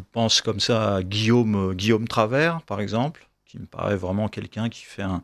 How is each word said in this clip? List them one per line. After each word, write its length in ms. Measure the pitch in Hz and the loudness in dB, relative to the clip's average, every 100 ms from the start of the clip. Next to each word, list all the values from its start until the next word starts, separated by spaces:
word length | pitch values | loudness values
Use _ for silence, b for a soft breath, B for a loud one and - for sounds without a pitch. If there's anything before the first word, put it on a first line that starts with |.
| 95 | -4
pense 280 | 117 113 - | 0 2 2
comme 180 | - 104 | 0 -2
ça 340 | - 117 107 98 | 0 2 2 0
à 60 | |
Guillaume, 680 | 92 101 107 120 117 104 95 | 0 0 4 4 4 2 0
euh, 20 | |
Guillaume 340 | 92 104 113 113 | 0 2 2 2
Travert, 540 | - 110 131 165 165 | 0 2 2 0 -2
par 180 | - 101 | -6 -6
exemple, 480 | 101 107 139 - _ _ _ | -4 -2 -2 -6 _ _ _
qui 140 | - | -16
me 60 | 95 | -14
paraît 320 | - 101 101 | -6 -2 -2
vraiment 320 | 92 101 107 | -2 -2 -2
quelqu'un 400 | - 104 - 117 | -6 -10 -6 -6
qui 120 | - - | -6 -12
fait 160 | - | -8
un, 200 | 98 90 | -4 -4